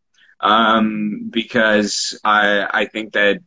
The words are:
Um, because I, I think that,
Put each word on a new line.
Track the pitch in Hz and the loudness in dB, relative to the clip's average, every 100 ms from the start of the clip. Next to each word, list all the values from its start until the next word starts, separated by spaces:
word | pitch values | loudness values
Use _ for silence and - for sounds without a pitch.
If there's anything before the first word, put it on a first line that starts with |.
| _ _ _ - | _ _ _ -4
Um, | 101 110 110 113 110 107 107 - 113 | 0 2 4 2 0 -2 -6 -6 -6
because | 117 110 117 110 107 101 - - - | -6 -2 0 2 2 0 -4 -8 -6
I, | 107 104 104 101 95 | 0 2 2 0 -2
I | 110 101 | -4 -4
think | 107 110 | -6 -6
that, | 104 104 95 | 0 0 0